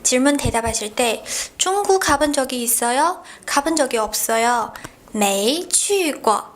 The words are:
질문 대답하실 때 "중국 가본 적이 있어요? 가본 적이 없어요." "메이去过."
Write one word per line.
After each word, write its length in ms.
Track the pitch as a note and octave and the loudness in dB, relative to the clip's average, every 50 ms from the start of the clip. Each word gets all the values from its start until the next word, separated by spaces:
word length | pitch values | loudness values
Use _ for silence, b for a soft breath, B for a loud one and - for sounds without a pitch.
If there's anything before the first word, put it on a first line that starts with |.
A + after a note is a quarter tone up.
질문 360 | - - B3+ B3+ C4 C#4+ C#4+ | 0 0 2 4 4 2 2
대답하실 580 | C#4 - - - A#3 A3+ A3+ A3 - G#3+ G#3+ G#3+ | 2 0 0 -2 0 -2 -2 -4 -4 -6 -6 -2
때 280 | - B3+ A#3 A3 A3 B B B B B B B - | 0 0 0 0 -4 B B B B B B B -4
"중국 400 | - F4+ F#4+ G4+ G4+ G4 F#4+ F#4+ | -2 0 0 0 2 2 2 2
가본 340 | F#4 E4 D4 C#4 D4+ D4+ C#4+ | 4 2 2 2 2 2 2
적이 300 | C#4+ C4 B3+ C4 B3 A#3+ | 0 -2 -2 -2 -4 -2
있어요? 580 | A#3 - - A#3+ A#3+ B3 C4+ D4+ E4+ F#4 - B B B B B | -2 -2 0 0 0 0 2 2 0 0 -4 B B B B B
가본 300 | - - C#4+ C#4 D#4+ D#4+ | -2 -2 0 0 2 2
적이 220 | - C#4 B3+ - | 2 2 2 2
없어요." 760 | A3+ G#3+ G#3 - - - - A3+ A3+ A3+ A#3+ B3 A#3 G#3+ G#3+ B B B B B B - - | -2 -2 -2 -4 -4 -2 0 0 2 2 2 2 0 -2 -4 B B B B B B -20 -8
"메이去过." 1300 | - G#3+ G#3 G3 G3 G3 G3+ A#3 D4 E4+ F4+ - - - - - G4+ G4 F4+ D4+ - - - - G#3 - - - - | -2 0 0 2 2 2 2 2 0 0 -2 -2 0 0 2 2 2 2 2 0 -2 0 2 2 2 2 -2 -10 -18